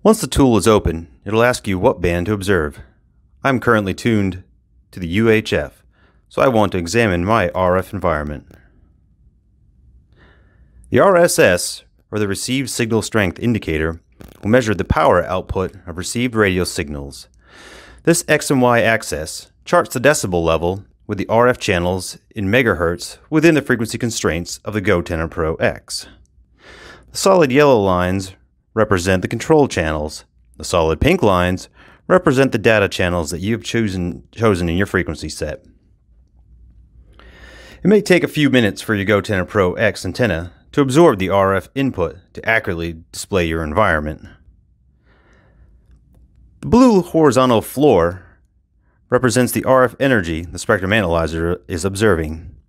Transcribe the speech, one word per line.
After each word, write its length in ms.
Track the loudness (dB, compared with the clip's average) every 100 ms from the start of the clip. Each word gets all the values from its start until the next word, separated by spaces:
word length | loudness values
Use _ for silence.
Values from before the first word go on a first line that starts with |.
Once 200 | 2 2
the 80 | 0
tool 280 | 2 4 4
is 100 | 4
open, 420 | 4 2 -6 -10 _ -4
it'll 160 | 0
ask 240 | 2 0 -4
you 120 | 0
what 220 | 0 0
band 240 | -2 -2
to 80 | -2
observe. 460 | -4 0 0 0 -8 -20 _ _ _ _ _
I'm 180 | -2 0
currently 320 | 2 2 0
tuned 500 | -4 0 0 -2 -6 -16 _ _ _ _
to 80 | -12
the 80 | -6
U 200 | 0 4
H 240 | 2 2
F, 320 | -4 -4 _ _ _ _ _ _
so 120 | 0
I 80 | 2
want 240 | 2 0
to 60 | -2
examine 460 | -2 0 2 0
my 260 | 0 0 0
R 260 | 0 0 0
F 160 | -2
environment. 540 | -4 -2 -2 -4 -10 _ -20 _ _ _ _ _ _ _ _ _ _ _ _ _ _ _ _ _ _ _ _ _ _ -2
The 120 | 2
R 160 | 4 4
S 220 | 2 4
S, 440 | 4 2 -2 -12 _ _ _
or 80 | -4
the 100 | -4
Received 420 | -4 -4 -4 -4
Signal 320 | -4 0 0
Strength 380 | 0 0 0 -2
Indicator, 600 | -4 -4 -2 -2 -4 -6 _ _ -20 -10
will 80 | 0
measure 240 | 0 2
the 120 | -4
power 380 | -2 0 4 2
output 500 | 0 -6 -6 -8 -8 -10
of 140 | -16 -12
received 380 | -8 -4 -4 0
radio 280 | 2 2
signals. 640 | -2 -4 -8 -10 -12 -16 -20 _ _ -20 -20 -20 -20 -6
This 200 | 0 0 0
X 220 | -2 0
and 120 | 2
Y 180 | 4 4
axis 680 | 2 0 -4 -8 -8 -12 -18 _ 0
charts 260 | 0 0
the 80 | 0
decibel 420 | 2 2 0 0
level 420 | 0 0 0 -4 -12 _ -12
with 120 | -8
the 100 | -2
R 200 | 2 2
F 100 | 0
channels 580 | -2 -2 0 -4 -6 -16 _
in 120 | -6 0
megahertz 720 | 2 2 0 -2 -4 -10 -18 _
within 280 | 2 4 2
the 60 |
frequency 360 | 0 -2 -2 -6
constraints 600 | -6 -2 -2 -4 -8 -12
of 80 | -8
the 60 | -4
Gotenna 480 | 0 0 -2 -6 -6
Pro 280 | -4 -4 -2
X. 500 | -2 -4 -12 -14 -14 -20 _ _ _ _ -20 -20 -20 -20 _
The 80 | -2
solid 340 | 2 4 4
yellow 300 | 4 6 4
lines 520 | 4 2 0 -2 -6 -16 _ _ _
represent 480 | -2 0 2 2 0
the 60 | -2
control 380 | -6 0 2 2
channels. 580 | 0 -2 -4 -6 -12 _ _ _ _
The 60 |
solid 380 | -2 0 2 2
pink 200 | 0 2
lines 480 | 2 2 0 -2 -8 _ -20 _ 0
represent 460 | 0 2 2 2
the 60 | 2
data 300 | 2 2 2
channels 420 | 0 -2 -2 -4
that 80 | -6
you 120 | -4
have 100 | -6
chosen, 580 | -4 -4 -2 -4 -6 -8 -16
chosen 380 | -2 0 2 0
in 80 | -2
your 100 | 0
frequency 420 | -2 -2 -8 -12
set. 360 | -10 -10 -10 _ _ _ _ _ _ _ _ _ -20 -20 _ _ _ _ -20 -20 -20 -20 -20 -20 -4
It 60 | 2
may 120 | 2
take 220 | 4 0
a 60 | 2
few 220 | 0 2
minutes 300 | 2 0 -2
for 140 | -4
your 100 | -2
Gotenna 440 | 2 0 0 -4 -2
Pro 240 | 0 0
X 320 | 2 -2 -2
antenna 480 | -10 -2 -2 -2 -6 -16 _
to 100 | -2
absorb 380 | 0 4 4 4
the 100 | 0
R 280 | 2 2 0
F 120 | -4
input 440 | -4 -4 -2 -6 -6 _
to 140 | -10 -2
accurately 540 | -2 -2 -6 -6 -10 -16
display 360 | -16 -4 -2 0
your 180 | -2
environment. 600 | -2 0 2 2 -2 -10 -18 -20 _ _ _ _ _ _ _ _ _ _ _ _ _ _ _ _ _ _ _ _ _ _
The 80 | 2
blue 340 | 6 6 4
horizontal 600 | 2 2 4 4 4 2
floor 760 | 0 0 4 4 2 -2 -18 _ _ _ _ _ _ _ _
represents 400 | 0 2 2 0
the 140 | -2
R 180 | 0 2
F 140 | 2 0
energy 440 | 0 0 -2 -6
the 160 | -8 -12
spectrum 340 | -2 -2 2
analyzer 720 | 0 0 0 -2 -4 -4 -4 -6
is 180 | -6
observing. 720 | -6 -2 0 0 -2 -10 -16 -20